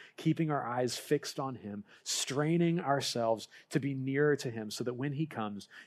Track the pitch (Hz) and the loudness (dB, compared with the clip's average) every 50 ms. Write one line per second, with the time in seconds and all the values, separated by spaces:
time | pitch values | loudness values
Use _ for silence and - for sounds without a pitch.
0 | - - _ - - 160 156 156 165 151 147 139 123 117 120 127 127 123 120 - | -20 -20 _ -2 2 2 2 4 2 2 2 0 0 0 0 2 2 0 0 -4
1 | - - 151 143 - - - - 139 135 127 107 - 104 101 104 104 - - - | 0 2 2 2 2 -2 -6 -4 -4 -4 -4 -6 -8 -8 -8 -8 -8 -12 -18 -14
2 | _ - - - - - 131 139 151 156 165 170 170 170 165 175 180 135 139 139 | _ -4 -2 -2 -2 0 0 2 4 4 4 4 6 4 4 2 2 2 2 2
3 | 117 - - 120 117 113 113 104 - - - - - _ - 151 131 143 139 135 | 2 0 0 0 2 2 2 2 0 -10 -16 -20 -18 _ -2 -2 0 0 -4 -2
4 | 131 135 135 139 147 151 147 135 - 131 113 113 110 107 - - 120 123 123 120 | -2 -2 2 2 4 4 4 2 0 -4 -6 -6 -6 -8 -6 -4 -4 -4 -2 -2
5 | 135 147 139 135 160 151 - 117 110 104 104 98 - - - - - | -4 -4 -2 -2 -4 -4 -4 -4 -4 -4 -6 -8 -12 -14 -18 -20 -20